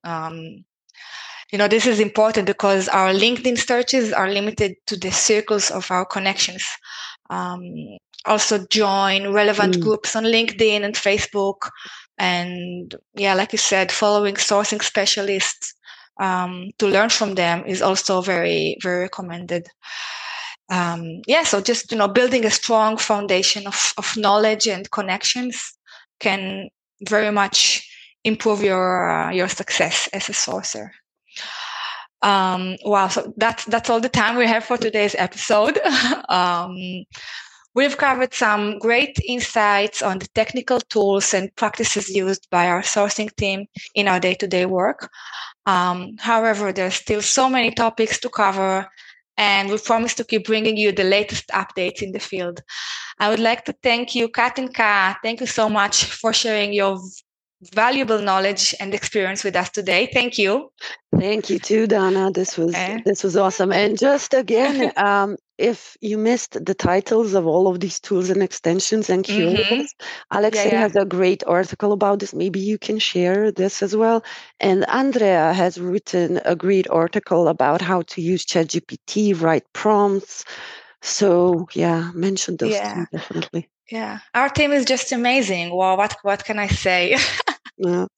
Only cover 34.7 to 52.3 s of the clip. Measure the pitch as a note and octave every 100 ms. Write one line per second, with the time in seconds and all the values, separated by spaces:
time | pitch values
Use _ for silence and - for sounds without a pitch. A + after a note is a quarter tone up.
34.7 | A#3+ A3+ G#3 G#3 - F3+ - - G#3+ A3+
35.7 | D#4 F#4+ C4+ A#3+ C#4 - F3+ F3+ F3 F#3
36.7 | F#3 F#3 F#3 - - - - - - _
37.7 | B3 C#4 C#4 C#4 B3 B3+ - A3+ G#3 G#3
38.7 | G#3 A3+ A#3 C#4+ - - B3 - A3+ G#3
39.7 | G3+ G#3 - G#3 F#3+ F#3+ - A3 B3+ -
40.7 | B3 - A3 G3+ G3 G3 G3 G3 - G#3+
41.7 | - A3+ G3+ G3 F#3+ F#3+ G3 _ F3+ F3
42.7 | F3 G3+ G#3+ G3+ - G#3+ - G3+ G3 G3+
43.7 | - - - G3+ F3+ F3+ F#3 G3 F#3 F3+
44.7 | F#3 G3 C#4+ - - - - - - -
45.7 | F3+ F3+ F3+ F#3+ G#3+ A3+ A3+ A3+ G#3 G3+
46.7 | F#3+ F#3 F#3 - G#3 G#3 - C4 C4 A3+
47.7 | A3+ A3+ A3+ A3 - B3 - G3+ F#3+ F#3+
48.7 | F#3+ G3 - - - _ - G#3 G3 G3
49.7 | G#3 - A3+ A#3 - A#3 A3 F#3 A3 A3
50.7 | G#3+ G#3 F#3+ F#3 G3 G#3 - - F#3+ G3
51.7 | - F3+ - G3 G3 -